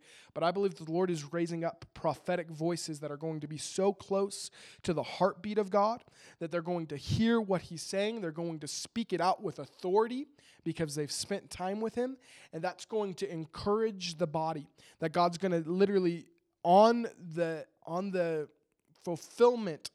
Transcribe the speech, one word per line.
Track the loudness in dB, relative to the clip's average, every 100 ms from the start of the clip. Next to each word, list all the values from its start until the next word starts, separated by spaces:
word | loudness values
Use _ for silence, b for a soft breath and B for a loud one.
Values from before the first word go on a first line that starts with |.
| B B B
But | -2
I | 0
believe | 2 0 -2
the | -2
Lord | 0 2
is | 0 -2
raising | -2 -2 -2
up | -4 -4 -14
prophetic | -4 -2 -2 -2 -2 -4
voices | -2 -2 -2 -4 -8
that | -8
are | -6
going | -6 -6
to | -8
be | -8
so | -6 0 2
close | 2 0 0 0 -4 -12 B B B
to | -2
the | -2
heartbeat | -2 2 2 2 -2 -2
of | 2
God | 4 2 0 -10 B B -12
that | -6
they're | -4
going | -2 -2 -4
to | -6
hear | 0 4 4 4
what | 2 -2
he's | -2 -12
saying. | -4 -2 -2 -2
They're | -6
going | -4 -6 -6
to | -8
speak | -10 -6 -6 -2
it | 2
out | 2 2
with | -2 -6
authority | -12 -6 2 4 2 -2 -8 b b b
because | -6 -4 -4
they've | -4 -4
spent | -6 -4 -6 -8
time | -6 -4 -2
with | -2 -2
him. | -4 -6 B B B
And | -4
that's | -4 -4
going | -6 -4 -4
to | -4 -6
encourage | -6 -8 -4 0 2 2 -2 -8 -4
the | -2
body, | -2 -4 -6 -10 B B -6
that | 0
God's | 4 2 2
gonna | 0 0 0
literally, | 2 4 4 2 0 -8 _ _ _
on | 6 8 8 6 -2 -8 -8
the, | -4 -2 -4 -10 _
on | -8 -6 -2
the | 0 0 -2 -6 _ _ _ _ _
fulfillment | -8 -8 -6 4 6 6 -2 -6 -12